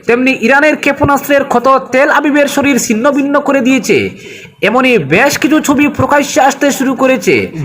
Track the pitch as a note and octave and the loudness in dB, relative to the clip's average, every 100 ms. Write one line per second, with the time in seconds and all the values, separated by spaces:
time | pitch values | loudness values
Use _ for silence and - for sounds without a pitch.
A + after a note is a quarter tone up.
0 | - A#3+ C4 B3+ A3 C#4 D4+ D4 C#4+ C#4 | -2 0 0 0 2 2 2 0 -2 -2
1 | C#4+ C#4 C4+ C#4 C4+ A#3+ B3+ C4+ - B3+ | 0 0 0 0 2 0 2 0 0 0
2 | D4 C#4+ D4 D4 C#4+ C#4+ C#4+ B3 - A3 | 2 2 2 2 0 0 0 0 0 0
3 | C#4 C#4 C#4 C#4+ C#4+ C#4 A#3+ C4 - C#3+ | 0 0 0 -2 0 0 2 0 0 0
4 | F#2+ - - - - - F#3 A#3+ B3+ A3+ | -2 -8 -18 -20 -20 -6 -2 0 2 2
5 | C3+ F3 C#4 - A3+ D4+ - C#4 D4 - | 2 0 0 0 0 0 0 0 0 0
6 | C4 C#4+ - D4+ C4+ C4+ C#4+ - C4 B3+ | 0 0 0 0 0 0 -2 0 -2 0
7 | C4 B3+ G3 B2 F#2+ E3 | 0 0 0 0 -2 -6